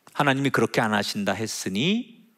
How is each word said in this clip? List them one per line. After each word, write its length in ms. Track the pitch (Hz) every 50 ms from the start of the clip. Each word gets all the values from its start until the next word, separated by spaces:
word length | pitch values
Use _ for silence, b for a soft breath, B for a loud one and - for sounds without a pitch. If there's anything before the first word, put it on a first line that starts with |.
| _ -
하나님이 380 | - - 147 143 131 135 139 135
그렇게 300 | - - 113 104 - 135
안 140 | 120 110 107
하신다 380 | 104 101 - - 107 101 101
했으니 920 | 95 104 110 107 - - - 101 95 104 139 185 208 233 247 - - - - _ _